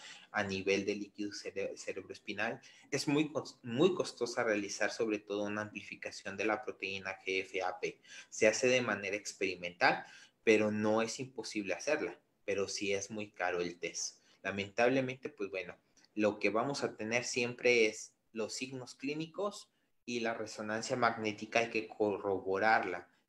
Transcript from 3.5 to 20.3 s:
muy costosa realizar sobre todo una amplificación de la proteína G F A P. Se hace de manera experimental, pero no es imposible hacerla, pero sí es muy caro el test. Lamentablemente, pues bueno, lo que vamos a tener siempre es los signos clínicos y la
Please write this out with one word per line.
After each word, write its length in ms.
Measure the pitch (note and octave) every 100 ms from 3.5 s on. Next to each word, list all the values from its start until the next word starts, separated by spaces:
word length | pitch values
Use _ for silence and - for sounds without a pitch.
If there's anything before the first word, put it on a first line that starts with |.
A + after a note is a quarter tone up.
| -
muy 320 | B2 A#2+ F#3 -
costosa 480 | - - A#2+ B2+
realizar 480 | A#2 G#2 G2 - G#2
sobre 260 | - A2+ G#2
todo 260 | - G2+
una 180 | G#2 G#2
amplificación 760 | G#2+ G#2+ - G#2 G#2 - G2+ G2
de 80 | G#2+
la 180 | G#2+
proteína 540 | - - F#2+ G2 F#2+ F#2+ -
G 160 | F#2+
F 220 | F#2 F#2+
A 160 | F#2 -
P. 200 | E2+ - - - -
Se 160 | - A2
hace 220 | G#2+ B2+
de 140 | B2+
manera 340 | A#2+ G2+ G2 G#2
experimental, 920 | - - G2 F2 F2 F2 C#3 E3+ - - - _
pero 260 | - G#2+ G#2+
no 320 | G#2+ G#2+ A2
es 180 | A2+ -
imposible 540 | C3 - - G#2+ F#2+
hacerla, 460 | E2+ - D3 F2 - _ _
pero 240 | - G2 F#2+
sí 260 | - G2+
es 160 | G2 -
muy 220 | G#2+ G#2
caro 300 | - F2+ F2
el 180 | F2 F2
test. 400 | E2 - - - _ _
Lamentablemente, 840 | F#2+ G2 G2 - A#2+ C3+ C3 C3 -
pues 200 | - G2
bueno, 260 | F#2+ F2+ F#2 _ _ _ G#2+
lo 220 | G#2 G#2
que 100 | G2+
vamos 320 | G#2+ C3 C#3 A#2+
a 100 | -
tener 300 | A2 A#2 B2
siempre 640 | - A#2+ A#2+ B2 A#2+ G#2+
es 260 | - - _ _
los 220 | A2+ G#2+
signos 420 | - C3+ C3+ B2 -
clínicos 720 | C3+ D3+ D#3+ E3+ G3+ G3+ - _ _ _ -
y 160 | A#2+
la 120 | A2+